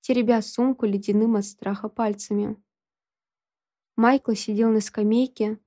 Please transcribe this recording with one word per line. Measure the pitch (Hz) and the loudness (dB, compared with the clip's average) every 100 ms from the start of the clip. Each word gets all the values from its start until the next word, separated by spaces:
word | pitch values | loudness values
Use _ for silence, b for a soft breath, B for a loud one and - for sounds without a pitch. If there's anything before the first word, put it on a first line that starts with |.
теребя | - 247 226 233 | 0 0 2 2
сумку | 208 - 254 262 214 | 0 -2 -2 0 -2
ледяным | 196 202 202 226 220 | -2 0 0 2 0
от | |
страха | 202 - - 202 214 | -2 -8 -8 -6 -8
пальцами. | - 220 202 - 202 208 214 _ _ _ _ _ _ _ _ _ _ _ _ _ - | -4 -4 -4 -4 -4 -4 -8 _ _ _ _ _ _ _ _ _ _ _ _ _ 2
Майкл | 233 269 - | 4 4 0
сидел | 214 - 208 226 | -4 -2 0 2
на | 220 | 2
скамейке | 208 - 208 226 254 - 214 214 | 0 -2 0 2 0 -2 -4 -4